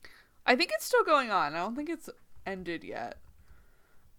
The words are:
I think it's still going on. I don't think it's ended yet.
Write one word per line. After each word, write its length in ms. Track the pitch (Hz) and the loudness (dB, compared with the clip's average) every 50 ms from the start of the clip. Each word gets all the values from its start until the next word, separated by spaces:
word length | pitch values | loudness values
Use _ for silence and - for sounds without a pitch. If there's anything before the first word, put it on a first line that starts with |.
| - - - - - _ _ - - | -20 -20 -20 -20 -20 _ _ -2 2
I 120 | - 254 | 4 4
think 160 | 254 349 339 - | 4 2 0 -2
it's 120 | 640 - | -4 0
still 180 | - 494 480 440 | 2 4 4 6
going 260 | 370 302 277 247 226 | 6 4 4 4 4
on. 240 | 202 180 156 143 156 | 2 2 2 2 0
I 60 | 170 | -2
don't 160 | 180 220 233 | -4 -4 -4
think 120 | 285 302 | -6 -6
it's 220 | 330 330 - - - - - - - - - - | -6 -8 -8 -10 -14 -16 -16 -18 -20 -16 -10 -8
ended 360 | 190 196 185 180 175 165 156 - | -8 -8 -6 -6 -6 -8 -8 -8
yet. 360 | 90 113 - 120 - - - - - - - - - - - - - - - - _ - - - - - | -8 -8 -8 -8 -8 -10 -14 -18 -20 -20 -20 -20 -20 -20 -20 -20 -20 -20 -20 -20 _ -20 -20 -20 -20 -20